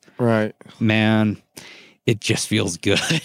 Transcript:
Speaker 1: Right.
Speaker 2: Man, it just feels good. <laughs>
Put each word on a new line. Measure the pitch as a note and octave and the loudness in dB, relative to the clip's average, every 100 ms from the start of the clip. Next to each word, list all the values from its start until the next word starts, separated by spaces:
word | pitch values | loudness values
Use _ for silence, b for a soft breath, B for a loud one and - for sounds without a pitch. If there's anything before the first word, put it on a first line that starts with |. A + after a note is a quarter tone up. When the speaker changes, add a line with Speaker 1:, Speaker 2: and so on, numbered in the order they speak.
| _ - | _ -2
Speaker 1:
Right. | A#2+ A2+ G#2+ - - - | 0 2 0 -6 -20 -4
Speaker 2:
Man, | A2+ G#2+ A2 A2 G#2+ G2 _ - B B B B - | 0 2 4 2 2 -2 _ -20 B B B B -2
it | A2+ | -2
just | - - - | -2 -4 -2
feels | G#2+ F#2+ E2+ | -2 -2 -4
good. | G2 F#2+ | -2 0
<laughs> | - D#3+ | 0 -4